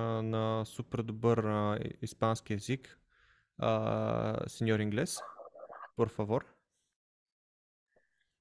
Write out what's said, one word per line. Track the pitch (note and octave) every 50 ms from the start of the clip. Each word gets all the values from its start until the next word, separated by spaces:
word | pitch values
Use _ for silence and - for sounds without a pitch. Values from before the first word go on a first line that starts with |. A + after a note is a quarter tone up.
| A2+ A2+ A2+ A2+ A2
на | A2 A2 A2 A2 A2 A2 A2 A2
супер | - - - A#2+ - - A#2+ A2+
добър, | A#2 G#2+ A2 A2+ A#2 A#2 A2+
а, | G#2+ G#2+ G#2+ G#2+ G#2 G#2 G#2 A2+ -
и-, | - - - -
испански | A2+ - - - A2+ A2+ - - - A2
език. | G2+ - - C3 C3 - - - - _ _ _ _ _ _ _ _ _ _ _ -
А, | - A2+ A2 A2 G#2+ A2 A2 A2 A2 A2 A2+ A#2 A2+ A2 A2 - - -
сеньор | - - A#2 A2+ A2 G#2+
инглес, | G#2+ G#2+ G2+ A2+ D#3 F#3+ - - - - - - - - - - - - - - - - _ -
por | A#2 A2 -
favor. | - G#2+ G2+ A2 C3+ - - - _ _ _ _ _ _ _ _ _ _ _ _ _ _ _ _ _ _ _ _ _ _ _ _ _ _ _ _ _ _ _ _ _ _ _ _ _